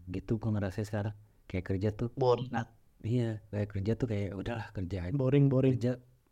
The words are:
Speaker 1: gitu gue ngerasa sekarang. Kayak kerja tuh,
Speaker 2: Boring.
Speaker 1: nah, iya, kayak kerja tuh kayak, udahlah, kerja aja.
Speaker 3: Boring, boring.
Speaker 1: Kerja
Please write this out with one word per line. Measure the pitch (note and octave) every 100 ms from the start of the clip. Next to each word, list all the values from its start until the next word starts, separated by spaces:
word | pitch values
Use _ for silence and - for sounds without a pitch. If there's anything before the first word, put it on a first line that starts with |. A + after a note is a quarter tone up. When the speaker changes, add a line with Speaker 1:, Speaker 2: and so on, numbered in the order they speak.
| F#2
Speaker 1:
gitu | F2+ - A2+
gue | A2
ngerasa | G#2+ G2 G2+
sekarang. | G#2 G#2+ G#2 - - _ -
Kayak | F#2 -
kerja | F#2+ G#2
tuh, | G#2 A#2+ -
Speaker 2:
Boring. | B2+ A#2 B2+
Speaker 1:
nah, | A#2 A#2 - _ _ G#2+
iya, | B2 A#2 A2 -
kayak | G#2 G2+
kerja | G2 G2
tuh | A2 B2
kayak, | G2+ G2
udahlah, | G2 F#2+ A#2 G#2
kerja | - F2 F#2+ E2+
aja. |
Speaker 3:
Boring, | C#3 C3 C#3+ C#3
boring. | C3 C3 A#2+
Speaker 1:
Kerja | B2 B2 - _ _